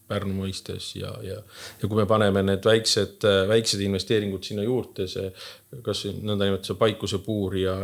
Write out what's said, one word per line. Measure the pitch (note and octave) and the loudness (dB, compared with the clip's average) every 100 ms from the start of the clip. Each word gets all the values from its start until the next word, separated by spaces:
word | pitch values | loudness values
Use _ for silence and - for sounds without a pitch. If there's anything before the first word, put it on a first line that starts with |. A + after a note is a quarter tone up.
Pärnu | _ G#2 G2 F#2+ | _ -6 -4 -4
mõistes | F#2+ F#2 - G2 - | -6 -8 -10 -10 -10
ja, | G2 F#2+ G2+ | -10 -10 -10
ja, | G2 G2+ - - - | -10 -12 -14 -18 -18
ja | - G2+ | -6 -2
kui | G#2+ | 2
me | G#2 | 4
paneme | A2 G#2 G2 F#2+ | 6 6 4 4
need | G2 | 2
väiksed, | A2 A2+ A2 - G2 - G#2+ | 4 4 4 0 0 0 4
äh, | G2 F#2+ | 4 4
väiksed | A2+ A2+ G2+ | 2 2 -2
investeeringud | G2 F#2+ - A2 G#2 F#2+ - | 0 -2 0 0 0 -6 -6
sinna | G#2+ | -4
juurde, | G#2 B2+ A2 - F#2+ | 0 -2 -4 -6 -6
see, | F#2+ F#2+ F#2 - - _ C3 | -4 -8 -10 -18 -20 _ -10
kas | A#2 G2+ G2+ | -6 -4 -4
see | |
nõndanimetatud | G2 G#2+ G2+ G2 G2 - | -6 -2 0 2 0 -2
see | F#2+ | 2
paikusepuur | A2+ G2+ G2+ G2+ F#2+ G#2+ F#2+ F#2+ | 2 2 -4 -4 -2 -2 0 0
ja, | F#2+ F#2+ | 0 -2